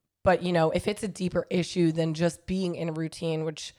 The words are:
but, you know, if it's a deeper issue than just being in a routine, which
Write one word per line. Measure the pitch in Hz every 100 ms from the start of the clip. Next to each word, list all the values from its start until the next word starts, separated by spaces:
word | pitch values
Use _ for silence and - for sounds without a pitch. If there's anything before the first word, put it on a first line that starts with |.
| _ _
but, | 196 170
you | 175
know, | 175 160
if | - 214
it's | 202
a | 208
deeper | - 180 180 -
issue | 185 165 180 165
than | 160 160 156
just | 170 - -
being | 185 185 170
in | 165
a |
routine, | 160 160 - 165 160 160
which | 156 -